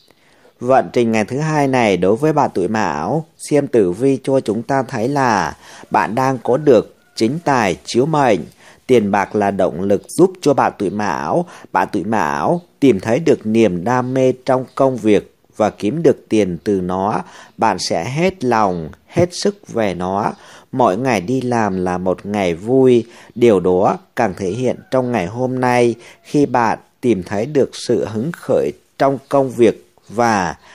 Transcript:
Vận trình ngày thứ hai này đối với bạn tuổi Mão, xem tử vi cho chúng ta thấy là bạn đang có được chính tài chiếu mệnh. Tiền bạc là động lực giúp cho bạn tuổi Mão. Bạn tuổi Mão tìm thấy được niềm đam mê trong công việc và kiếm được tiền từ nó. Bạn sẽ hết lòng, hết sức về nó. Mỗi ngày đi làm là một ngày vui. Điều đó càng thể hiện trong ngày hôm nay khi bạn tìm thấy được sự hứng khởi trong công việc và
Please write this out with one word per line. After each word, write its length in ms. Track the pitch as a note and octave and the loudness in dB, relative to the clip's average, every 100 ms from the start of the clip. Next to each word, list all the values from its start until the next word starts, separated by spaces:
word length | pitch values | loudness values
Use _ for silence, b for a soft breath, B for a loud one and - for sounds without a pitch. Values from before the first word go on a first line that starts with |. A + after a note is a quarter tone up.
| b b b b b _ | b b b b b _
Vận 300 | B2 C3 F2 | 0 2 2
trình 180 | B2+ A#2 | 0 0
ngày 140 | A2 G2+ | 0 -2
thứ 140 | B2+ | -4
hai 280 | D#3 D3+ C#3 | -2 0 0
này 300 | C3 A2+ F2+ | 2 2 2
đối 180 | F2+ A2+ | 2 2
với 180 | D#3 | 0
bạn 160 | D3+ B2+ | 2 0
tuổi 140 | G#2 F2+ | -2 -2
Mão, 580 | A2 F#2+ C#2+ F2 D#3 D#3 - - | -2 -2 -4 -4 -4 -6 -14 -2
xem 180 | C#3+ C#3+ | 0 2
tử 240 | A#2+ F2+ | 2 2
vi 280 | F2+ C3+ C3 | 0 0 0
cho 160 | - C3+ | 0 -2
chúng 240 | A2+ G#2 | 0 -4
ta 200 | A#2 C3+ | -2 -4
thấy 240 | A#2 C3 A#2+ | -4 -4 -4
là 500 | C#3+ B2+ G2+ D#2+ - B B B | 0 2 0 -2 -6 B B B
bạn 240 | G#2 E2+ A#2 | -2 0 0
đang 220 | C3 C3 | -2 -2
có 140 | - C3+ | -2 0
được 380 | D3 B2+ - _ _ - | 4 4 2 _ _ -2
chính 240 | A2+ D#3+ D3 | -2 -2 0
tài 320 | C3 G2+ D#2+ - | 0 0 -2 -2
chiếu 200 | A2+ D3+ | 0 0
mệnh. 340 | D3+ C3 F#2 - b b b - | 2 2 0 -4 b b b 2
Tiền 240 | B2 G2+ | 2 2
bạc 240 | G2+ F#2+ G#2+ | 0 -2 -2
là 160 | G2+ | -2
động 300 | G2 F2 D2+ | 0 -2 -2
lực 200 | G2 G2 - | -2 -2 -2
giúp 260 | - F3+ - | 0 0 2
cho 120 | D3 | 0
bạn 180 | C3+ A#2 - | 2 0 -2
tuổi 120 | F#2+ | -4
Mão. 560 | G#2 G2+ C2+ D2+ D3 F3 B B | -4 -4 -4 -4 -4 -4 B B
Bạn 160 | F2+ F2+ | -2 -2
tuổi 120 | G#2 | -4
Mão 580 | F#2+ A2 D2+ C#2+ F#2+ F3 - _ | -2 -2 -2 -2 -2 -2 -6 _
tìm 200 | C#3 F3+ | 4 4
thấy 200 | A2+ B2+ | 2 0
được 260 | E3 A#2 A2 | 2 0 0
niềm 360 | A2+ G#2+ F2 | 2 2 2
đam 300 | G2+ B2+ B2 | -2 -2 -2
mê 200 | C3 C3 B2+ - | 0 0 0 -2
trong 200 | C3 B2 - | -2 -2 0
công 220 | C3+ B2 | 0 0
việc 380 | G#2+ F#2+ - _ _ - | 2 2 0 _ _ -2
và 120 | G#2 | -2
kiếm 340 | - G2+ D3+ | -2 -4 0
được 220 | D#3 - - | 2 2 0
tiền 280 | A2 F#2+ E2 | 0 0 -2
từ 180 | - G2 | -2 -2
nó. 400 | F2+ F#2 G2+ - B B B - | -2 -2 -2 -4 B B B -2
Bạn 220 | A2 F2+ | -2 0
sẽ 300 | - F#2 G2+ | -2 -4 -4
hết 340 | C#3+ F#3 F#3+ | -2 -2 -2
lòng, 460 | B2+ A2+ G2+ F2 D2+ - _ | 0 2 0 -2 -8 -14 _
hết 220 | E3 F3+ | -2 -2
sức 360 | - G#2 - - | -2 -6 -6 -8
về 260 | A2+ G#2 | -4 -4
nó. 400 | F2 F2+ G2 A2+ B B B B | -4 -4 -2 -4 B B B B
Mỗi 260 | C3 A#2 G2 | 0 2 2
ngày 240 | C3 G#2+ | 0 -2
đi 200 | F2 C3 | -2 -4
làm 360 | B2 A#2 G#2 F#2 | -2 -2 -2 -2
là 200 | F2+ F2+ | -2 -2
một 280 | F#2 F2 G2+ | -2 -4 -4
ngày 300 | G#2 F2+ E2 | -2 -2 -2
vui. 500 | G#2+ C3 C3 A#2+ A2+ B B - | 0 4 4 4 0 B B 2
Điều 240 | A#2+ A2+ | 4 4
đó 380 | F2+ F2+ G#2+ F#2+ - - | 2 2 2 -2 -6 -4
càng 180 | A2 F#2 | -4 -2
thể 120 | F#2+ | -6
hiện 260 | A2+ B2 - - | -4 -4 -6 -4
trong 200 | C3 B2 | -2 -2
ngày 160 | A#2 - | -2 -4
hôm 320 | A#2 B2+ B2+ | -4 -4 -2
nay 360 | B2+ B2 A#2+ A2 B B | 0 2 2 0 B B
khi 220 | - D3+ C#3 | -4 0 2
bạn 340 | B2 A2 - - _ | 2 0 -2 -10 _
tìm 220 | B2+ F#2+ | -2 0
thấy 220 | F2 G2+ C3 | -2 -6 -2
được 240 | D3 - | 0 -2
sự 320 | - - G#2+ G2 | -4 -2 -2 -2
hứng 260 | G#2+ D3 | -6 -6
khởi 400 | - - F#2+ C#2 - _ - | -6 -2 -2 -2 -8 _ -2
trong 200 | C#3 C3+ - | -2 -2 -2
công 200 | C#3 C3+ | -2 0
việc 440 | A#2 A2 - _ _ - | 2 2 2 _ _ -8
và 480 | G2+ A#2 G#2 F2 - B | -2 0 0 -2 -6 B